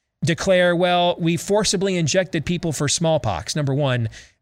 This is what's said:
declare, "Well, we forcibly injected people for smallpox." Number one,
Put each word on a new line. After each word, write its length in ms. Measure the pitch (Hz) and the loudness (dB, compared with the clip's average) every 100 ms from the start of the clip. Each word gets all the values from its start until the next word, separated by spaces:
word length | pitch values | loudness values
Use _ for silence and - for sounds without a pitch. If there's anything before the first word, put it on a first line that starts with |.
| _ _ | _ _
declare, 520 | 135 165 196 185 180 175 | -2 0 2 4 4 2
"Well, 400 | 180 180 175 - | 2 4 2 0
we 180 | 165 170 | 0 -2
forcibly 580 | - 208 208 190 196 180 | 0 0 2 0 0 0
injected 480 | 156 185 185 165 | 0 0 0 -2
people 280 | 139 175 170 | -2 -4 -4
for 160 | 147 143 | -2 -2
smallpox." 680 | - 160 156 113 80 101 160 | 0 0 0 -2 -4 -4 -4
Number 200 | 139 135 | -2 0
one, 340 | 139 123 113 - - _ | 0 -2 -4 -8 -20 _